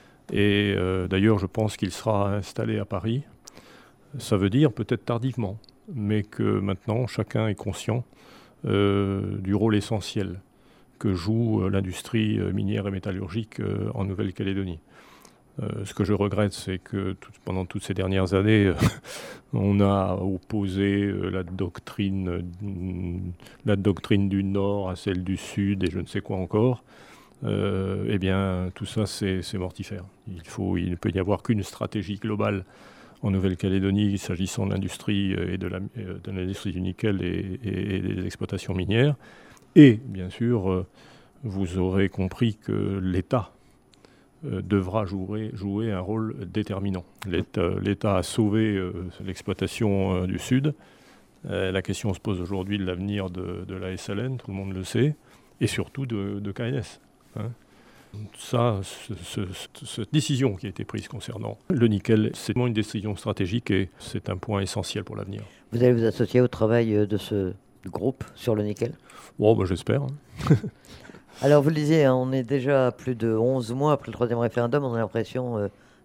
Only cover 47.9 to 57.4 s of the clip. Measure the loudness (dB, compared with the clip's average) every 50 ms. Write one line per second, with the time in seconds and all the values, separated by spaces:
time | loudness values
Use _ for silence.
47.9 | 0 0 2 2 2 2 0 0 0 2 2 4 4 2 2 2 0 0 -2 -4
48.9 | -6 -8 -8 -10 -10 -10 -8 -8 -8 -6 -6 -6 -4 -2 -4 -4 -2 0 0 2
49.9 | 2 2 2 2 0 0 0 -2 -2 -4 0 2 2 2 4 2 -2 -4 -10 -20
50.9 | -20 -20 -20 -20 -20 -20 _ _ _ _ -8 -4 -2 -2 0 0 0 -2 -2 -2
51.9 | -4 -4 -2 -4 -4 -4 -4 -4 -2 -2 -2 -4 -4 -4 -2 -2 -2 -2 -2 -2
52.9 | -4 -4 -4 -4 -4 -4 -4 -6 -6 -8 -8 -8 -8 -8 -10 -10 -10 -8 -8 -8
53.9 | -8 -8 -8 -6 -6 -4 -4 -4 -6 -8 -8 -8 -8 -6 -6 -6 -6 -8 -6 -2
54.9 | 2 2 4 2 2 -2 _ -20 -20 -20 _ _ _ -2 -2 0 0 -2 -6 -6
55.9 | -6 -8 -6 -4 -4 -4 -4 -4 -6 -6 -6 -8 -6 -6 -4 -2 -2 -4 -4 -6
56.9 | -12 -20 _ _ _ _ _ _ -10 -8